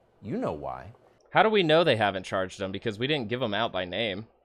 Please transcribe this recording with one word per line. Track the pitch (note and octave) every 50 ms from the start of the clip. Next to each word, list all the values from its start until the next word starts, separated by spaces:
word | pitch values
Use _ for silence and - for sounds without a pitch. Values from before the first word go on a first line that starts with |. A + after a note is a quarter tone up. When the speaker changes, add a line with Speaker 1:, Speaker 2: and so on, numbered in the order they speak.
| _ _ _ _ -
Speaker 1:
You | G2+ C#3 A3+
know | C4 C#3 F2+
why. | D2+ C#2 C2 B1+ B1+ C2+ F#2 A#2 - _ _ _ _ _ _
Speaker 2:
How | - D3+ F#3
do | A3
we | A3 G#3 F#3
know | D#3 D3+ D#3+ F3
they | E3 B2
haven't | G#2+ A2 G2+ F#2+ F#2+ F2+
charged | - - G2 F#2+ F#2 - -
them? | G2+ F#2+ F#2
Because | G2 - A#2+ G#2+ G2+
we | A#2+ C3+
didn't | D#3 D3 A#2+ G#2
give | A#2 B2
them | C3 A2+ G2+
out | G2+ A#2 A2+
by | F#2+ F#2 F#2
name. | F2 F2+ G2 A#2 A2 F#2 F#2 A2+ - _ _ _